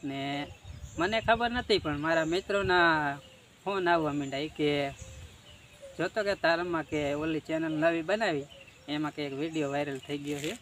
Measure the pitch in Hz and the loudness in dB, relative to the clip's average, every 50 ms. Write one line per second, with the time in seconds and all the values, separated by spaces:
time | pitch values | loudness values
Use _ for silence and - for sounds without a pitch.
0 | - 143 139 139 139 139 143 143 143 135 - - - - - - - - - - | -6 -6 -6 -4 -4 -4 -4 -4 -6 -8 -12 -18 -16 -16 -14 -14 -14 -12 -4 -2
1 | 165 190 220 226 214 - 226 226 240 240 240 247 240 - 220 180 - 156 147 143 | 0 0 0 0 4 4 4 4 4 0 0 -2 2 2 2 2 2 0 -2 -2
2 | 147 160 165 165 160 156 170 190 190 - 196 202 196 185 180 180 175 165 160 156 | 0 2 2 2 2 2 0 -2 0 0 0 0 2 4 6 6 8 6 6 4
3 | 151 143 139 143 - - - - - - - - - 190 202 196 180 170 175 170 | 2 0 -2 -4 -10 -18 -20 -20 -20 -20 -20 -10 -6 -4 -2 0 4 4 4 4
4 | 156 151 143 147 143 135 135 135 151 156 - - 151 147 147 143 143 139 135 - | 4 0 -2 -2 -4 -4 -4 -4 -4 -6 -2 0 0 2 2 2 0 -2 -4 -10
5 | - - - - - - - - - - - - - - - - - - - - | -16 -16 -16 -18 -18 -20 -20 -20 -20 -20 -20 -20 -20 -20 -20 -20 -20 -16 -6 -4
6 | 160 190 - 220 208 202 196 - - 160 170 165 175 180 170 160 151 - - 151 | -4 -2 -2 -2 0 0 0 4 4 4 4 4 2 0 -2 -2 -2 -2 -2 -2
7 | 147 143 143 147 156 160 160 151 - - 160 160 160 160 156 151 156 170 170 165 | 0 0 0 0 0 -2 -2 -2 -2 -2 -2 -2 0 0 0 2 2 4 2 2
8 | 160 165 196 220 226 196 160 143 139 - - - - - - - - - 147 151 | 0 0 0 2 2 0 0 -2 -4 -8 -14 -20 -20 -20 -20 -20 -10 -6 -4 -2
9 | 151 147 143 - 147 143 135 135 151 165 160 156 147 139 139 143 147 147 139 131 | -2 -4 -4 -6 -6 -6 -4 -4 -4 -4 -2 -2 -2 0 0 -2 -2 -2 -4 -8
10 | - - 143 143 143 147 147 143 143 160 214 247 | -6 -6 -6 -6 -4 -4 -6 -4 -4 -6 -6 -8